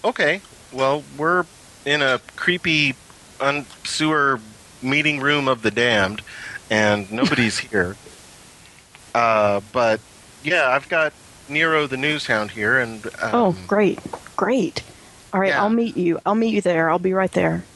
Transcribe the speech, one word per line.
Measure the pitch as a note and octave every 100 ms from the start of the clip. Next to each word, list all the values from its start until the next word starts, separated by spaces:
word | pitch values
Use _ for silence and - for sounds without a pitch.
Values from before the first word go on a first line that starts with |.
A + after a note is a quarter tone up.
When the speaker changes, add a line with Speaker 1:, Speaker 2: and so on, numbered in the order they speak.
Speaker 1:
Okay. | - - D3+ F#3 - - -
Well, | B2+ C3+ D3 C#3 C#3
we're | D#3 F3+ E3+ - - -
in | C#3 D3
a | C3+ B2 - -
creepy | - F3+ F3+ D#3 C#3+ B2+ - - - -
un-, | C3+ D3 - -
sewer | - - D#3 D#3 C#3 B2+ A2 G#2+ - -
meeting | B2+ C#3+ D3+ D3
room | C#3 D3 C3+
of | B2
the | A2
damned, | G#2+ A#2+ A#2 A2 G#2+ - - - - -
and | A2 G#2+ G#2 G2
nobody's | A2 C#3 C#3 A2+ -
<laughs> | -
here. | G#2 F2+ G2+ - - - - - - - - - - -
Uh, | A#2 A#2 A2 G#2 G2+ G#2
but, | B2+ A2+ G#2+ - - - -
yeah, | D3+ F3 C3+
I've | C3+ -
got | E3+ D3+ - - - -
Nero | D3 E3 D#3 C#3+
the | C3
News | C#3+ D3+ -
Hound | A2+ G#2
here, | G2 G#2 C3
and, | A#2 A2+ G#2+ -
um, | A2+
Speaker 2:
Oh, | A#3+ G#3 F3+ F2+
great. | G#3 G3 - - - - -
Great. | G3 B3+ E3 - - - - - -
All | F#3+
right, | F#3+
Speaker 1:
Yeah. | C#3+
Speaker 2:
I'll | G#3
meet | A3+ A#3 -
you. | F3 E3
I'll | F#3
meet | G#3+ A3+
you | G#3
there. | G3 E3 E3
I'll | F3
be | F#3+
right | F#3+ F#3+
there. | F#3 E3 E3+ -